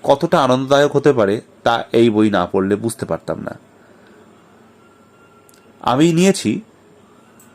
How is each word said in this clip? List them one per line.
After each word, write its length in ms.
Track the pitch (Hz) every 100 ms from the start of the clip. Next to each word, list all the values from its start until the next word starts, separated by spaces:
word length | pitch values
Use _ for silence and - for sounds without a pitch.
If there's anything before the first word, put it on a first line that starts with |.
কতটা 420 | - 135 165 170
আনন্দদায়ক 520 | 131 127 135 139 143 143
হতে 160 | 147
পারে, 280 | 127 98 113 - _
তা 220 | 123 117 -
এই 180 | 117 117
বই 200 | 107 110
না 160 | 98 90
পড়লে 300 | 98 95 104
বুঝতে 300 | 113 - -
পারতাম 340 | 80 - 82
না। 180 | - - _ _ _ - - - - _ _ _ _ _ _ _ _ _ _ _ _ _ _ _
আমি 320 | - 131 170
নিয়েছি 480 | 165 190 190 107 160 - _ _ _ _ _ _ _ -